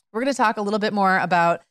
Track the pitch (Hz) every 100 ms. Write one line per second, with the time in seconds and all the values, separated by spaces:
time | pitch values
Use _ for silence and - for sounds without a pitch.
0 | _ 214 269 269 220 220 202 214 214 202
1 | 190 185 180 175 170 170 _